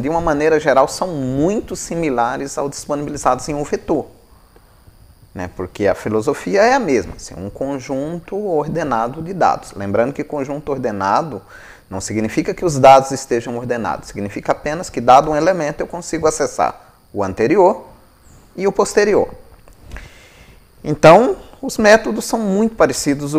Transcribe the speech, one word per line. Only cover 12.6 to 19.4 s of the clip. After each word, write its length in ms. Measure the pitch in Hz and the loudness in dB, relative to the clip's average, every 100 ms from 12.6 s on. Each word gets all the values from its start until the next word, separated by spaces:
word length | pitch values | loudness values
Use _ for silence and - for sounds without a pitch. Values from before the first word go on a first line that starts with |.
os 140 | 180 139 | -2 4
dados 320 | 131 135 135 | 8 8 6
estejam 460 | 135 - 120 127 120 | -4 -2 -4 -4 -8
ordenados, 500 | 123 120 95 65 - | -6 -4 -4 -6 -10
significa 440 | - 101 - - | -10 -8 -6 -4
apenas 360 | - 147 160 180 | -2 -4 -8 -8
que, 140 | 135 | -2
dado 280 | 120 131 156 | 6 6 6
um 60 | 147 | 2
elemento, 440 | 165 185 147 147 | 2 0 -2 -4
eu 60 | - | -8
consigo 400 | 175 - 160 156 | -8 -8 -2 0
acessar 540 | 156 139 - 67 - - _ _ | 0 -2 0 -2 -4 -20 _ _
o 100 | 101 | -6
anterior 640 | 95 95 117 196 180 220 - - _ _ - - - - | -4 0 2 6 4 4 -8 -20 _ _ -20 -20 -18 -4
e 100 | 190 | -2
o 60 | |
posterior. 600 | 190 202 - 208 156 - - | 0 0 2 2 2 0 -6